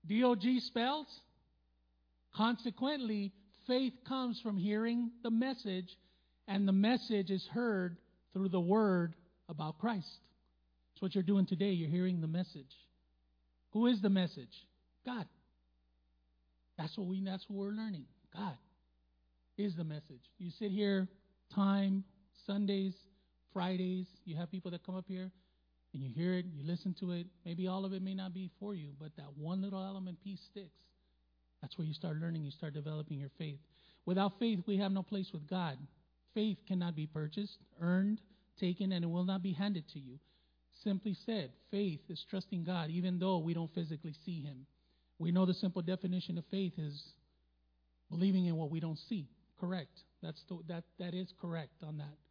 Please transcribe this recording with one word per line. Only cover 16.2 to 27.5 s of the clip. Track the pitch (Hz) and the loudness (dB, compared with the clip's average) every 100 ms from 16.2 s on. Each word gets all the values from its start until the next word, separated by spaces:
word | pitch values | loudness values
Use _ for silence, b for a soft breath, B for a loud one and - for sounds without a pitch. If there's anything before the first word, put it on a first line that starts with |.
| _ _ _ _ _ - | _ _ _ _ _ -10
That's | 160 - | -8 -4
what | 180 | -4
we, | 190 | -2
that's | 190 190 - | -2 -6 -6
what | 196 196 | -6 -4
we're | |
learning. | 214 220 170 127 _ _ | -4 -4 -6 -10 _ _
God | 165 196 131 _ _ _ _ _ _ _ _ _ - | -8 -6 -8 _ _ _ _ _ _ _ _ _ -4
is | 208 165 | -2 -2
the | |
message. | 160 151 - 127 - _ | -4 -6 -10 -20 -20 _
You | 175 | -10
sit | - 208 | -4 -2
here, | 190 202 196 190 - _ _ _ - | 2 4 4 2 -4 _ _ _ 4
time, | 196 196 196 196 190 _ _ - - | 6 6 4 2 -2 _ _ -14 -4
Sundays, | 202 202 196 190 185 _ b b b _ | 0 2 2 0 -4 _ b b b _
Fridays, | 190 180 185 185 185 180 - - | -2 0 2 0 -2 -4 -10 -8
you | 160 | -6
have | 170 | -4
people | 190 180 | -6 -8
that | 170 - | -10 -8
come | 185 | -8
up | 185 | -6
here, | 185 185 b b b b _ _ | -8 -8 b b b b _ _
and | 139 | -8
you | 135 | -4
hear | 123 175 180 | 0 0 0
it, | 180 | -2
you | 151 | -6
listen | 147 175 190 175 | -4 -2 -2 -4
to | 180 | -4
it. | 175 170 _ | -4 -6 _
Maybe | 175 | -8